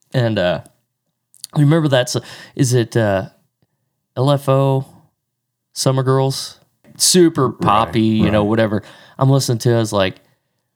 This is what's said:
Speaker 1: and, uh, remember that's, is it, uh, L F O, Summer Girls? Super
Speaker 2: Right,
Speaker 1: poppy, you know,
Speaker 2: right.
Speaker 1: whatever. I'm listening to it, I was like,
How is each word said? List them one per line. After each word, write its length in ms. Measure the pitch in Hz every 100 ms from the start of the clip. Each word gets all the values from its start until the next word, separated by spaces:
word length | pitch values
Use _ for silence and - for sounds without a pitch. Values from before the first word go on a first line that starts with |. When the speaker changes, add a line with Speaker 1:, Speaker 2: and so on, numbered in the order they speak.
| _
Speaker 1:
and, 260 | 127 117 104
uh, 220 | 92 80 - _ _ _ _ _ _ _ - -
remember 320 | 143 165 151
that's, 260 | 127 127 - - - -
is 200 | - 131
it, 200 | 123 113 120
uh, 340 | 107 95 - _ _ _ _ _ _ _ _ 120
L 160 | 135
F 160 | 139 135
O, 360 | 135 139 135 - - _ _ _ _ _ _ _
Summer 280 | - 135 131
Girls? 560 | 131 135 135 135 - - _ _ _ -
Super 540 | - 185 165 156 123
Speaker 2:
Right, 100 | -
Speaker 1:
poppy, 400 | 110 104 113 117
you 300 | 110 110 107
know, 100 | 104
Speaker 2:
right. 60 | 104
Speaker 1:
whatever. 340 | 110 110 104 - - - -
I'm 140 | 135
listening 280 | 139 135 113
to 120 | 120
it, 40 | 117
I 20 |
was 140 | 107
like, 240 | 104 92 - _ _ _ _ _